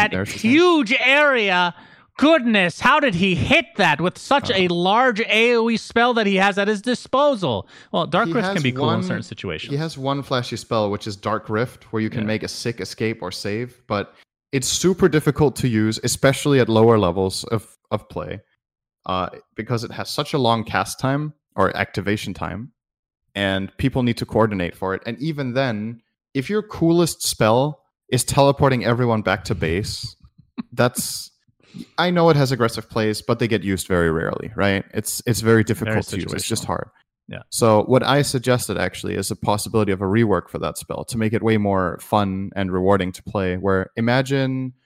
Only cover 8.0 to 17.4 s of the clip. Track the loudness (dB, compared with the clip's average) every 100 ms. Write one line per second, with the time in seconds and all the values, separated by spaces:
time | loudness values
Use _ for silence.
8 | 0 0 0 0 -2 0 -2 0 0 0
9 | -2 -6 -8 -10 -8 -8 -6 -6 -6 -6
10 | -4 -4 -4 -4 -4 -8 -4 -2 0 -2
11 | -8 -8 -4 -4 -2 -4 -4 -8 -8 -4
12 | -4 -4 -4 -4 -6 -8 -8 -6 -8 -4
13 | -4 -4 -8 -8 -6 -6 -8 -12 -6 -6
14 | -6 _ _ _ _ -4 -2 0 0 4
15 | 4 4 2 2 2 2 0 2 2 0
16 | -4 2 2 2 2 2 4 6 6 6
17 | 4 2 -2 -2